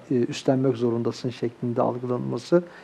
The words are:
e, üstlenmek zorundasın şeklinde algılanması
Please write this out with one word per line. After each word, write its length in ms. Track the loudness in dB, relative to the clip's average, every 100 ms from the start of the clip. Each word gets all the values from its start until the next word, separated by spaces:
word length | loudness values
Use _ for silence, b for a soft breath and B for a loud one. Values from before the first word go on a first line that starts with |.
| 0
e, 40 |
üstlenmek 640 | 0 0 0 2 4 2 2
zorundasın 540 | 0 0 -2 -2 -6
şeklinde 520 | -4 -6 -4 -4 0
algılanması 800 | 0 -2 -4 -2 -2 -6 2 2 2 B